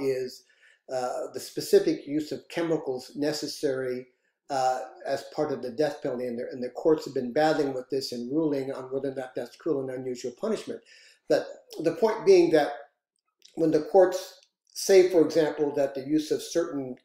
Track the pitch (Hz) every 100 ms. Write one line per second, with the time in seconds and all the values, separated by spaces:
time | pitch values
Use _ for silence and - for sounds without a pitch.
0 | 139 131 127 - _ _ _ _ - 131
1 | 127 127 127 127 - - - 196 175 156
2 | - 147 151 120 - - 170 156 151 127
3 | - 147 143 151 143 - 147 131 127 127
4 | 127 _ _ _ - 139 131 127 - -
5 | - 139 - - 151 131 123 113 147 143
6 | 143 123 123 117 123 131 123 - 165 151
7 | - 135 123 135 156 151 139 131 127 135
8 | 131 120 120 147 160 139 131 127 127 135
9 | 135 135 127 - 120 - 170 139 131 127
10 | 131 123 127 - 220 196 - 110 _ -
11 | - _ - 147 - - - - 165 165
12 | 226 - 180 185 165 156 143 - - _
13 | _ _ _ _ _ - 160 156 151 196
14 | 185 - - - _ _ _ - - 190
15 | 180 180 147 165 151 151 147 143 135 135
16 | 131 151 151 139 - 170 170 143 131 127